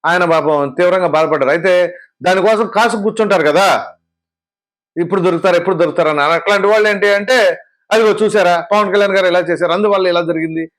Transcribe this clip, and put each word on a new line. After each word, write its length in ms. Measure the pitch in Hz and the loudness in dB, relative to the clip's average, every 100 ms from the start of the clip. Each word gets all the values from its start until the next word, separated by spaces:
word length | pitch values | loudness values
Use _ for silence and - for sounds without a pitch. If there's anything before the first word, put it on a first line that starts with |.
| 160 | 0
ఆయన 200 | 180 175 | 0 2
పాపం 500 | 160 151 147 139 131 | 0 0 -2 -2 0
తీవ్రంగా 300 | 180 185 175 | 0 0 0
బాధపడ్డారు. 440 | 156 156 151 135 | 0 0 0 0
అయితే 460 | 165 185 180 175 - - _ | 0 2 0 0 -6 -20 _
దానికోసం 460 | 180 190 190 214 220 | -2 0 2 0 0
కాసు 300 | 202 233 214 | 0 0 0
కూర్చుంటారు 460 | 208 220 208 190 | -4 -2 0 2
కదా, 440 | 151 151 196 123 - - _ _ _ _ _ _ _ _ _ - | 2 2 2 0 -4 -18 _ _ _ _ _ _ _ _ _ -6
ఇప్పుడు 240 | 170 190 | -4 0
దొరుకుతారు, 340 | 175 160 190 175 | 0 0 0 0
ఎప్పుడు 200 | 170 175 | 0 -2
దొరుకుతారు 340 | 175 - 156 | -2 0 -2
అని. 120 | 147 | 0
అట్లాంటి 460 | 147 165 202 202 196 | 0 0 0 0 2
వాళ్ళు 220 | 214 214 | 2 0
ఏంటి 240 | 196 202 | 0 0
అంటే, 440 | 202 202 254 208 - - _ _ | 0 0 2 2 -2 -12 _ _
"అదిగో 200 | 220 220 208 | 0 2 2
చూసారా 440 | 214 214 180 170 170 | 0 2 2 0 0
పవన్ 220 | 208 202 | 0 0
కళ్యాణ్ 180 | 202 202 | 0 2
గారు 160 | 196 185 | 2 2
ఇలా 120 | 175 | 0
చేశారు, 320 | 170 165 170 | 0 -2 -2
అందువల్ల 360 | 175 208 196 185 | 0 0 0 0
ఇలా 140 | 175 | 0
జరిగింది" 500 | 165 160 160 160 160 | -2 -4 -4 -6 -10